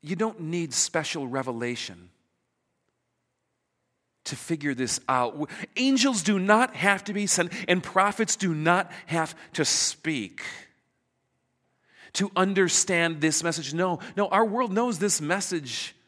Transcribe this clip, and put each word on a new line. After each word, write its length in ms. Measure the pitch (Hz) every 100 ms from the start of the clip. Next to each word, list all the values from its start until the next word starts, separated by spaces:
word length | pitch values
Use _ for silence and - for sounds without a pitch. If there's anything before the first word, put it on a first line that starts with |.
You 140 | 151 180
don't 240 | 220 220
need 340 | 160 170 165
special 540 | 123 - 165 151 156 131
revelation 800 | 135 131 117 120 120 - 87 90 _ _ _ _ _ _ _ _ _ _ _ _ _ _ _ _ _ _ _ _ _ -
to 100 | 135
figure 400 | - 165 143 127
this 240 | 127 - -
out. 220 | 131 120
W-, 160 | 147 147 - - -
angels 460 | 262 269 269 226
do 160 | 165 202
not 380 | 185 214 247 -
have 280 | 185 196 202
to 80 |
be 120 | 208 208
sent, 260 | - 175 175 -
and 140 | 180
prophets 540 | - 190 202 208 220 -
do 180 | 190
not 380 | 156 156 175 - - -
have 280 | 165 160 - -
to 120 | - 147
speak 760 | - - - 156 147 95 - - - - _ _ _ _ _ _ _ _ _ _ _ _ _ -
to 180 | - 196 -
understand 840 | 190 196 180 - - 175 170 160
this 220 | 156 151
message. 300 | 170 165 139
No, 260 | 156 185 175 - -
no, 120 | 202
our 180 | 196 226
world 260 | 220 247
knows 280 | 190 240 185
this 200 | 202 -
message 760 | 151 190 - 175 135 - - -